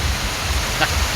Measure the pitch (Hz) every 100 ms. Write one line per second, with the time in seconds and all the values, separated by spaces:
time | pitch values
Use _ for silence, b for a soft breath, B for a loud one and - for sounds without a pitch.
0 | - - - - - - - - 160 -
1 | -